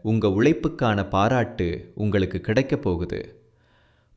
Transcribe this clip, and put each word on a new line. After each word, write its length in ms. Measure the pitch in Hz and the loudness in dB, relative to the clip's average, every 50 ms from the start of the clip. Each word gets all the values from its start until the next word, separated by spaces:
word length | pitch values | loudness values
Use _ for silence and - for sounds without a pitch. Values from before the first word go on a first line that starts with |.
| - | -2
உங்க 240 | 110 110 110 104 104 | 0 0 2 2 2
உழைப்புக்கான 840 | 95 104 120 147 165 - - 151 - - 131 113 104 101 95 - | 4 4 4 4 4 2 0 -4 -2 0 0 0 0 0 -2 0
பாராட்டு 840 | - 95 101 117 131 123 127 123 - - 92 85 85 - - - - | 0 2 2 4 2 2 0 -2 -2 -4 -4 -4 -4 -6 -8 -12 -8
உங்களுக்கு 440 | - 107 104 90 101 95 - - 90 | -4 -2 0 2 2 0 0 -2 -6
கிடைக்கப் 420 | - - - 254 269 - 285 - | -4 0 0 0 2 0 -2 -2
போகுது. 600 | 131 101 87 85 87 - - - - - - - _ _ _ _ _ _ _ _ _ _ _ _ _ _ _ | -2 -2 -2 -2 -4 -6 -6 -8 -10 -12 -16 -20 _ _ _ _ _ _ _ _ _ _ _ _ _ _ _